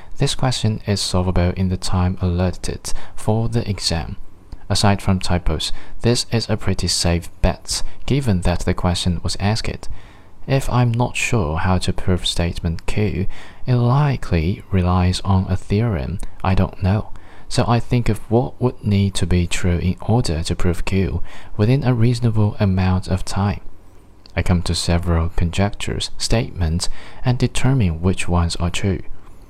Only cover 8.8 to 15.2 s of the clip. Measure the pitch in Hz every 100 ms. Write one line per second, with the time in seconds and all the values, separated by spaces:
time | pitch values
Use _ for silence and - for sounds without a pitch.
8.8 | 90 87 90 82 - - 98 113 - -
9.8 | - - - - - - - 135 - 123
10.8 | 120 117 120 - - 117 76 82 90 90
11.8 | - - 98 90 - - 85 - 87 82
12.8 | - 110 104 82 95 - - - - 120
13.8 | 120 139 147 123 - 87 80 107 - 95
14.8 | 87 92 90 90